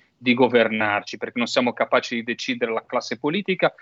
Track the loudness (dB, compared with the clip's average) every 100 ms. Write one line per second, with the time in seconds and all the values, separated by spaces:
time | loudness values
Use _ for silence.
0 | _ _ 0 4 6 6 4 2 0 -2
1 | -4 -10 -8 -4 -2 0 0 0 0 0
2 | 0 -6 -6 -6 -6 -4 -4 -4 -4 -6
3 | -4 -6 -4 -2 -2 0 0 -2